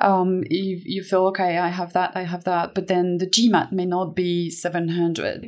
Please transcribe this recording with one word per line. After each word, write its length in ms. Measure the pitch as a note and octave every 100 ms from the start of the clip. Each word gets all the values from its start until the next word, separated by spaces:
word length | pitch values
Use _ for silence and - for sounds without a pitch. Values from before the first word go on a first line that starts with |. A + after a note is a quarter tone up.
um, 420 | G3 F#3+ F3+ F#3 -
you, 320 | F3+ F#3+ F3
you 180 | - F#3+
feel, 240 | F#3+ F#3 F#3
"Okay, 300 | F#3+ F3+ E3+
I 120 | F3
have 240 | F3+ F3
that, 180 | F#3 F3+
I 100 | F#3
have 200 | F3 F3
that," 320 | F#3+ F3 E3+ F#3+
but 120 | F3
then 320 | F3+ F3+ F3
the 60 | F#3
G 220 | A3+ A#3
mat 240 | F3+ -
may 140 | F#3+ F3+
not 320 | F3+ F#3 D#3+
be 320 | F3+ F3 E3+
seven 400 | - F3+ F3 E3+
hundred. 580 | F3 E3+ D#3+ F2 -